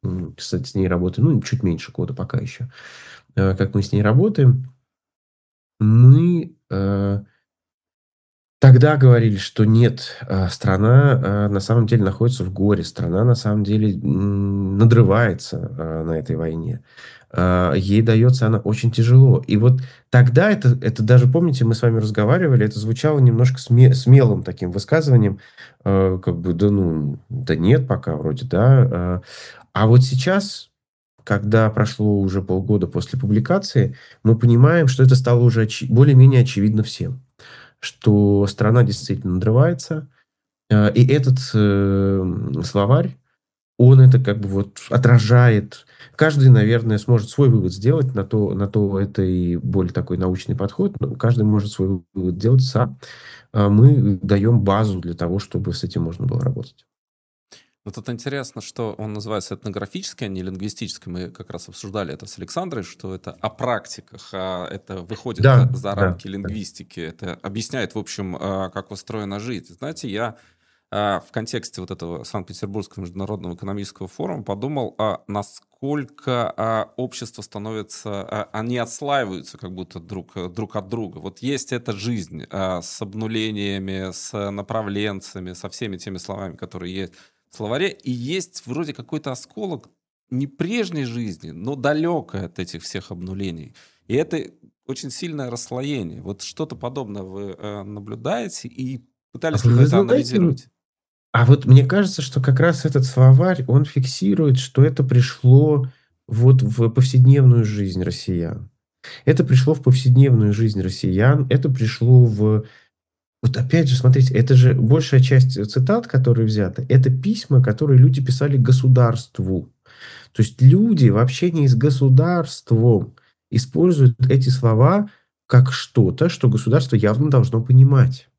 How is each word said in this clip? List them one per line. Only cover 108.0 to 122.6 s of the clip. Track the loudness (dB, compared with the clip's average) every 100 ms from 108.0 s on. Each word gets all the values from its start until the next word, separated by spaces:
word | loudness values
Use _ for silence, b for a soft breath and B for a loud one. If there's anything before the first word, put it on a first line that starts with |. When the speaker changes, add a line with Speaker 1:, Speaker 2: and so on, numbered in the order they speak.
Speaker 1:
россиян. | -6 -6 -6 -6 -6 -8 -14 _ _ _ B B 0
Это | 0 2
пришло | 2 2 0
в |
повседневную | 2 2 4 4 4 4 2
жизнь | 0 -2 -2
россиян, | -6 -4 -2 2 2 2 0
это | 0 0
пришло | -2 -4 -2 4 6 6
в, | 2 0 0 -4 B B _ _ _ _ _
вот | -4 -2
опять | 0 0 2
же, | 2
смотрите, | 2 4 2 2
это | 4 6
же | 6 4
большая | 2 2 4 2
часть | 4 4 4 0 -4
цитат, | -2 0 0 0
которые | -2 0 0 0
взяты, | 0 -2 -4 2
это | 2 4
письма, | 0 -2 -6 0 2
которые | 2 0 4 6
люди | 6 4 -2
писали | -2 0 0
государству. | 2 2 4 4 2 0 -8 -8 -4 -6 -8 _ B B B B B
То | -2
есть | -2 4
люди | 6 6 2 4 4
в | 4
общении | 0 -2 -2 0 0
с | 2
государством | 0 2 4 4 4 -2 -4 -10